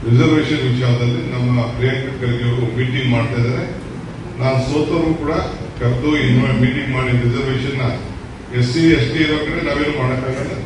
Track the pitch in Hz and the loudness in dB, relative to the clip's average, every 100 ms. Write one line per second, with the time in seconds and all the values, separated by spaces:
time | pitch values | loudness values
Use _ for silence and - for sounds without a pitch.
0 | 117 120 160 151 - 147 127 123 123 120 | 4 4 6 4 2 0 0 2 2 2
1 | 120 120 123 127 123 123 113 - 127 131 | 2 0 -2 -2 2 2 0 0 0 0
2 | 131 - 123 120 120 123 120 - 127 - | -4 -4 -2 0 0 0 0 0 -2 0
3 | 127 120 117 120 117 - - - - - | 0 2 0 0 0 0 -4 -8 -10 -10
4 | - - - - 127 127 127 147 151 170 | -12 -12 -12 -2 0 0 0 0 0 0
5 | 156 160 147 160 - - - - 120 127 | 0 0 0 -2 -4 -8 -10 -2 0 0
6 | 151 151 127 123 123 127 123 143 139 127 | 0 2 4 4 4 2 2 2 -2 -2
7 | 127 123 120 131 135 127 131 135 123 - | 0 2 2 0 -2 -2 -2 -2 -2 -2
8 | - - - - - 123 123 135 165 160 | -8 -10 -12 -14 -6 0 0 4 4 4
9 | - 160 156 151 151 165 147 143 147 143 | 2 2 0 0 -2 -4 -2 -2 -2 0
10 | 127 127 127 127 120 117 | -2 -2 -4 -4 -6 -6